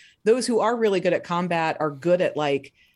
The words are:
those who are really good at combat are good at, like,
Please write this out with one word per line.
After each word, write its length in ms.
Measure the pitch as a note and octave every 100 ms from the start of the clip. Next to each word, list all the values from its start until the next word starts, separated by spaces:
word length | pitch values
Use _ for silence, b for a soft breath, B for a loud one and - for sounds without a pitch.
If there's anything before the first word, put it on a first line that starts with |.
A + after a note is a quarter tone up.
| B B
those 220 | G#3+ B3+ A#3+
who 140 | A3
are 160 | G#3 A#3+
really 240 | A3 F#3+
good 140 | F3
at 100 | E3
combat 540 | - F3 F3+ E3+ D#3+ -
are 100 | D#3
good 300 | C#3 E3 F3+
at, 160 | E3+ D3
like, 380 | D3 C#3 - b b